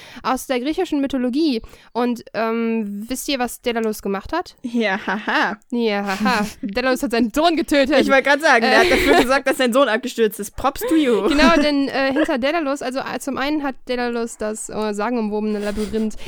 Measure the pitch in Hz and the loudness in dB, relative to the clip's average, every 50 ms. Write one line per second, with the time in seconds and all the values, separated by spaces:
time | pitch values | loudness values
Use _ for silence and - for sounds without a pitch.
0 | - - - 247 - 214 262 254 - - 262 247 240 294 311 - 370 - 311 285 | -18 -20 -16 -8 -4 -2 -2 -2 -2 -4 -4 -2 -2 -2 -2 -2 -2 -2 -2 -2
1 | 277 269 - 262 247 254 233 285 339 311 247 220 - - - - - - - 226 | -2 -2 -2 -2 -2 0 0 0 0 0 0 -2 -4 -8 -16 -20 -20 -8 -4 -2
2 | 247 247 240 233 - - - - 226 226 226 233 226 226 226 226 214 202 202 202 | 0 0 -2 -4 -8 -8 -6 -4 -2 -2 0 0 0 0 0 -2 -2 -4 -6 -8
3 | 214 233 262 - - - 285 247 214 - - - - 247 233 233 226 220 214 - | -8 -8 -8 -6 -4 -2 -2 -2 -2 -4 -6 -6 -4 -2 -2 0 -2 -2 -2 -4
4 | - 202 196 196 - - - 330 359 - - _ - 240 233 240 220 202 190 214 | -4 -4 -4 -4 -6 -4 -4 -4 -4 -6 -10 _ -8 -4 -2 0 0 0 0 -2
5 | - - 190 214 214 226 226 302 269 185 208 - _ _ 240 240 233 214 202 202 | -2 -4 -4 -4 -2 -2 0 0 0 0 -2 -6 _ _ -2 0 0 0 0 0
6 | 202 202 190 196 214 254 247 208 208 208 - - - 202 196 247 247 262 254 254 | -2 -2 -2 0 0 2 2 2 0 -2 -6 -8 -8 -6 -4 -2 0 0 0 0
7 | 285 220 233 233 247 214 - 285 311 349 339 269 247 - 302 285 269 247 302 262 | 0 0 0 0 0 0 2 2 2 4 2 2 0 2 2 4 4 4 4 4
8 | - 277 269 269 269 277 285 277 320 311 262 226 226 262 247 233 226 359 262 - | 4 6 4 4 4 4 4 4 4 4 4 4 4 4 4 4 4 4 4 4
9 | - 269 311 349 269 240 269 277 269 269 262 - 254 247 214 269 285 226 214 220 | 4 4 6 6 4 4 2 0 0 0 0 0 2 2 4 4 4 4 2 -2
10 | - 240 - 233 226 214 214 - 202 - - - - 277 277 - 415 - 320 320 | -4 -4 -2 0 0 0 0 -4 -10 -10 -6 -4 -2 -2 -2 -2 -2 0 2 2
11 | 294 247 233 196 190 330 285 294 311 330 330 294 294 294 294 277 277 254 - 262 | 4 4 2 2 2 2 4 4 6 6 6 4 4 2 2 0 0 -2 -2 -2
12 | 269 269 262 302 311 320 311 240 233 277 320 339 311 269 277 285 - 254 254 269 | 0 0 0 0 0 0 0 0 0 0 -2 -2 -2 -2 -4 -4 -6 -6 -6 -6
13 | 226 233 - 247 - 285 254 247 262 285 302 311 277 277 254 - - - 247 247 | -6 -6 -8 -8 -6 -6 -6 -4 -2 -2 -2 -2 -2 -4 -6 -8 -8 -6 -4 -4
14 | 247 240 240 233 233 233 - - 220 214 214 220 - - - 202 214 214 208 202 | -2 -2 -2 -4 -6 -6 -6 -6 -6 -6 -6 -8 -10 -8 -6 -4 -4 -2 -2 -2
15 | 208 233 247 233 220 208 208 214 214 214 208 208 208 208 202 214 214 196 214 220 | -2 -2 -2 -2 -2 -2 -2 -2 -2 -2 -2 -4 -4 -4 -4 -4 -4 -4 -2 -2
16 | 220 214 - - - | -2 -2 -4 -6 -10